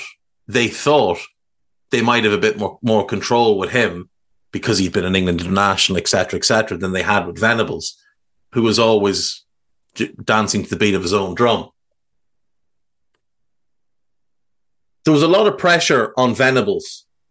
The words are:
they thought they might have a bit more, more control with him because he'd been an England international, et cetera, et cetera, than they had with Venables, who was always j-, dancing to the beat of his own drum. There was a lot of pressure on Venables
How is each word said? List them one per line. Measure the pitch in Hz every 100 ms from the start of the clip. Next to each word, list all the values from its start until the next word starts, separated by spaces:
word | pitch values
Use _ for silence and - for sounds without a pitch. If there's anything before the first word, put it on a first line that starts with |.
| - - _ _ -
they | 117 117
thought | - - 147 110 85 - _ _ _ _ _ _
they | 123
might | 117 120
have | 110
a | 104
bit | 107 107
more, | 101 -
more | 117 110 98
control | 104 - 120 117 101
with | 92
him | 127 107 87 87 _ _ _ _
because | 110 - 101
he'd | 92
been | 98 90
an | 95
England | 92 85
international, | 85 95 101 95 - 90
et | -
cetera, | 98 92 87
et | -
cetera, | 110 110 85
than | 92
they | 95
had | 90 104 87
with | 85
Venables, | 110 117 90 80 - - _ _ _ _ _
who | 123
was | 113 104
always | 113 110 101 90 - - _ _ _ _ _
j-, | - - -
dancing | - 110 104 107
to | 90
the | -
beat | 104 95
of |
his | 90
own | 101 95 87
drum. | 120 110 - _ _ _ _ _ _ _ _ _ _ _ _ _ _ _ _ _ _ _ _ _ _ _ _ _ _ _ _ _ _ _ _ _
There | -
was | 151
a | 160
lot | 190 214
of | 202
pressure | 180 170 165 139 110 -
on | 127
Venables | 107 131 131 101 92 - - _ _ _